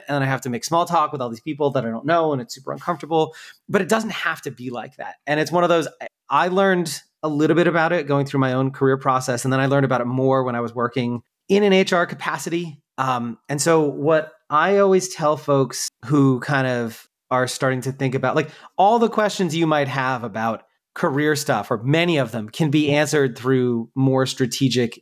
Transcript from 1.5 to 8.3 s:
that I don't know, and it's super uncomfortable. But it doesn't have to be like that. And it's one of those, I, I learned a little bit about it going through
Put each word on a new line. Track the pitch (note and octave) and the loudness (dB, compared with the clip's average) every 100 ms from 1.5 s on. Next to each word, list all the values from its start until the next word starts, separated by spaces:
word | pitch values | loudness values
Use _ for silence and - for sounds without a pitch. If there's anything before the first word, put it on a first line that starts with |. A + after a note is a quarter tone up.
| C#3+ C#3+ | -2 0
that | C#3 A2+ | 0 -4
I | |
don't | A2+ C#3+ | -6 0
know, | E3+ D#3+ | 2 2
and | C3+ | -2
it's | A#2 - | -6 -12
super | C#3 | -10
uncomfortable. | C#3+ F3 E3 D3+ D#3+ D#3 - - - - | -8 -6 -8 -2 0 0 -6 -20 -20 -4
But | G3+ | -2
it | G3 | 0
doesn't | A3 A3 | -2 -2
have | - F3 D#3 | -6 -6 -6
to | C#3+ | -10
be | A2+ B2+ | -12 -10
like | A#2+ C#3 - | -10 -12 -14
that. | G#2 - - | -14 -10 -2
And | D3+ | 0
it's | D#3 | 2
one | F3 | 2
of | F3 | 2
those, | E3+ D3 - | 2 0 -8
I, | A#2+ - - | -16 -16 -2
I | C#3+ F3 | 0 2
learned | F#3 G3 F3+ E3 - - _ | 2 2 2 -2 -8 -14 _
a | D#3 | -4
little | D3 D#3 E3 | 2 4 4
bit | F3 | 4
about | E3 E3 | 2 0
it | F3 C#3+ | 0 0
going | C#3 | -2
through | C#3 | 0